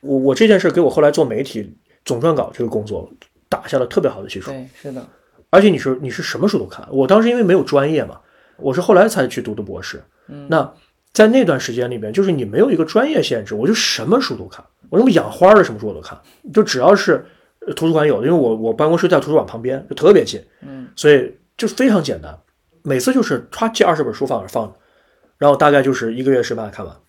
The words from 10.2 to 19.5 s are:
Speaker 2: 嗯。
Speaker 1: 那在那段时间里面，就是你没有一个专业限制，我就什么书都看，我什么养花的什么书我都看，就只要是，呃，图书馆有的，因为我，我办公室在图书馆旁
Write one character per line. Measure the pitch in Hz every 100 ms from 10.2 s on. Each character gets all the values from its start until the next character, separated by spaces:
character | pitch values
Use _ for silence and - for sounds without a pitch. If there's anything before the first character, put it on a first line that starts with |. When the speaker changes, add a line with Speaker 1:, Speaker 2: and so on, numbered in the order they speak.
| _
Speaker 2:
嗯。 | 143 143
Speaker 1:
那 | 160 135 _ _ _ _
在 | - 214
那 | 254
段 | 202 135
时 | -
间 | 120 120
里 | 120
面， | 107
就 | 117
是 | 190
你 | 160
没 | 110 117
有 | 247
一 | 170
个 |
专 | 160 - 277
业 | 311
限 | - 117
制， | 101
我 | 214 135
就 |
什 | 220 - - 120
么 | 240
书 | 269 151
都 | 98
看， | - - _ _
我 | 180
什 |
么 | 262
养 | 170 -
花 | - 180
的 | 214
什 | 156
么 | 107
书 | 107
我 |
都 | 80
看， | - - _ _ 240
就 | 160
只 | 214 127
要 | 139
是， | 196 - 143 - _ _ _
呃， | -
图 | 139 165
书 |
馆 | 156 151
有 | 107
的， | 127
因 |
为 | 170
我， | 123 110
我 | 110
办 | 110 151
公 | 165
室 | 180
在 | 165
图 | 143
书 |
馆 | 156
旁 | 98